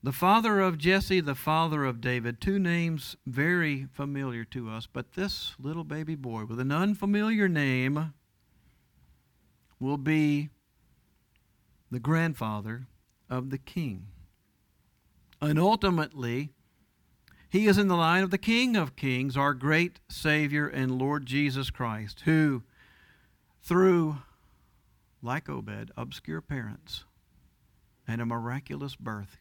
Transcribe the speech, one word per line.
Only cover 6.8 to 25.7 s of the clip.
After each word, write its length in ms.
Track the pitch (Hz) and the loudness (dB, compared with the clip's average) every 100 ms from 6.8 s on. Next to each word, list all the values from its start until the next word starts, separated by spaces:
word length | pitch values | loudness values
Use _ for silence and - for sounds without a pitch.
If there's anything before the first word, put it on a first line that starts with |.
| 196 202 202 202 214 220 196 | 0 0 0 0 2 2 2
name 680 | 165 139 127 131 147 156 - _ _ _ _ _ _ _ _ _ _ _ _ _ _ _ _ | 2 2 2 0 0 -4 -8 _ _ _ _ _ _ _ _ _ _ _ _ _ _ _ _
will 180 | 131 143 | -4 -2
be 520 | 139 156 151 147 147 _ _ _ _ _ _ _ _ _ _ _ _ _ _ | 0 2 4 2 -2 _ _ _ _ _ _ _ _ _ _ _ _ _ _
the 80 | 123 | -6
grandfather 880 | 120 165 165 147 110 107 104 117 131 _ _ _ _ | 0 2 0 -2 -4 -6 -8 -10 -12 _ _ _ _
of 220 | 127 131 | -6 -4
the 60 | 135 | -8
king. 500 | - - 151 95 101 - - _ _ _ _ _ _ _ _ _ _ _ | -8 -6 -6 -6 -12 -20 -20 _ _ _ _ _ _ _ _ _ _ _
And 160 | 147 151 | 0 4
ultimately, 960 | 180 214 196 175 151 147 120 120 147 _ _ _ _ _ _ _ _ _ - | 4 4 2 2 -2 -4 -4 -4 -6 _ _ _ _ _ _ _ _ _ 0
he 160 | 185 214 | 4 6
is 140 | 196 | 6
in 80 | 202 | 6
the 80 | 175 | 4
line 280 | 165 175 | 4 4
of 80 | 190 | 4
the 60 | 190 | 0
King 380 | 214 233 254 220 | 2 2 4 2
of 200 | 147 - | 0 -2
Kings, 400 | 139 127 139 131 | -2 0 0 2
our 160 | 139 | 2
great 480 | 135 135 156 175 - _ | 2 2 4 2 -2 _
Savior 580 | - 160 151 151 147 147 | -4 2 2 2 0 -2
and 320 | 139 131 127 | 0 0 0
Lord 260 | 131 147 131 | 0 -2 -2
Jesus 440 | 135 147 131 131 | 0 0 0 -4
Christ, 500 | - 120 107 104 - - | -4 -4 -4 -8 -6 2
who, 380 | 160 156 131 - _ - _ _ _ _ _ _ _ | 4 4 2 -4 _ -20 _ _ _ _ _ _ _
through, 540 | - 175 190 175 160 147 - _ _ _ _ _ _ _ _ _ | 0 4 6 6 2 -2 -10 _ _ _ _ _ _ _ _ _
like 260 | 117 139 - | -6 -6 -6
Obed, 400 | 139 104 | -10 -8